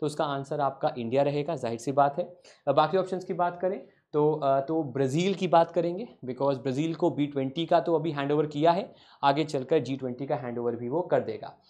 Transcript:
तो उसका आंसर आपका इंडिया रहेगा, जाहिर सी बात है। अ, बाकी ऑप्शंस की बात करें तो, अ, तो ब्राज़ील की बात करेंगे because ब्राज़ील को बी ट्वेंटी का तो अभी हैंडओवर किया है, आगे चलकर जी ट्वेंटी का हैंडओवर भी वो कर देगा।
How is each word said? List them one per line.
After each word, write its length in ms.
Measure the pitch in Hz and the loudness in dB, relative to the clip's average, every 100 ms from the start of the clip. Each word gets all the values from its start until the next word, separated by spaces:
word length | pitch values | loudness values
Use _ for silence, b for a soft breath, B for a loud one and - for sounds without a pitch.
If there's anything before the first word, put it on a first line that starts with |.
तो 60 | 151 | -6
उसका 180 | 151 | -2
आंसर 360 | 151 139 135 147 | -2 -2 -6 -2
आपका 340 | 139 - 151 127 | -2 0 -4 -2
इंडिया 240 | 117 131 | -2 2
रहेगा, 340 | 143 147 143 156 | 2 0 -2 -4
जाहिर 220 | 120 117 | -4 -4
सी 140 | - | -2
बात 260 | 139 143 139 | 2 2 2
है। 180 | 175 - B B - | -6 -10 B B 2
अ, 40 | |
बाकी 240 | 143 151 185 | 4 4 2
ऑप्शंस 280 | 185 185 | 0 -4
की 100 | 180 | -6
बात 260 | 170 175 175 | -2 -2 0
करें 260 | 185 214 - B _ | -4 -4 -10 B _
तो, 200 | 151 151 | 2 2
अ, 280 | 151 139 135 | 2 2 2
तो 220 | 139 160 | 2 -2
ब्राज़ील 520 | 147 123 135 143 185 | -2 0 0 2 2
की 140 | 185 185 | 2 4
बात 220 | 165 170 | 6 6
करेंगे 380 | 180 170 180 233 - | 2 -2 -4 -10 -12
because 320 | 123 123 139 135 | -10 -2 0 0
ब्राज़ील 380 | 135 131 165 | -2 -2 -2
को 160 | 156 170 | 0 0
बी 160 | 131 143 | 0 -2
ट्वेंटी 400 | 139 135 147 165 | -2 -4 -4 2
का 140 | 170 | 2
तो 140 | 165 | 2
अभी 180 | 165 160 | 0 0
हैंडओवर 340 | 143 139 147 151 | -4 0 0 0
किया 260 | 147 160 | 2 2
है, 220 | 170 - B B B | 2 -2 B B B
आगे 220 | 139 143 | 2 2
चलकर 340 | 156 139 127 160 | 0 -4 0 0
जी 180 | 123 135 | 0 -6
ट्वेंटी 300 | 127 120 139 | -6 -8 -6
का 100 | 143 | -4
हैंडओवर 400 | 131 120 120 117 | -4 -4 -4 -4
भी 120 | 120 | -4
वो 140 | 147 | -4
कर 180 | 180 139 | 0 0
देगा। 360 | 110 104 - - b | 0 -8 -12 -16 b